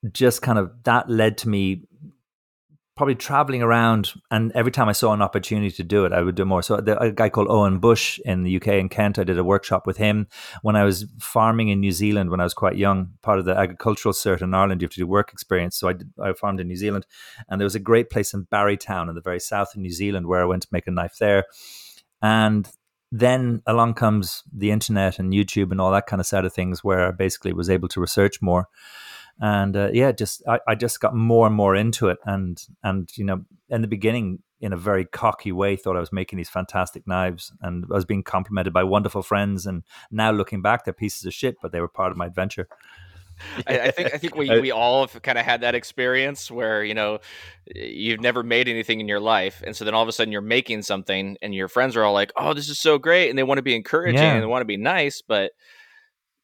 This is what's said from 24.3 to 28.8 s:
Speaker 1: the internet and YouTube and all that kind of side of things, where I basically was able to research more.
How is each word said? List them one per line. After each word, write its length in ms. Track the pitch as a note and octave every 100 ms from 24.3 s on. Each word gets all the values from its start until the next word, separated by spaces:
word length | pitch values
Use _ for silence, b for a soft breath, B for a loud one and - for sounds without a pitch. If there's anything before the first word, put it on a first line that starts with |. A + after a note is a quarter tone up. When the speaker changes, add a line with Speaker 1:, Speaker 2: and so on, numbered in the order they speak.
| - -
Speaker 1:
the 200 | - G#2
internet 480 | G#2+ - G#2 F#2+ -
and 140 | F#2
YouTube 360 | G2 G2+ - F#2+
and 80 | F#2
all 120 | F#2
that 160 | F#2+ -
kind 120 | G2+
of 60 | F2+
side 200 | G2+ F#2
of 80 |
things, 300 | - F2+ F2+
where 240 | G2 F#2 F2+
I 40 |
basically 420 | F2+ F#2+ - F#2+
was 160 | F2 F2
able 200 | F#2 F2
to 120 | -
research 400 | F2 - G2+ -
more. 260 | F#2+ F2+ F#2 B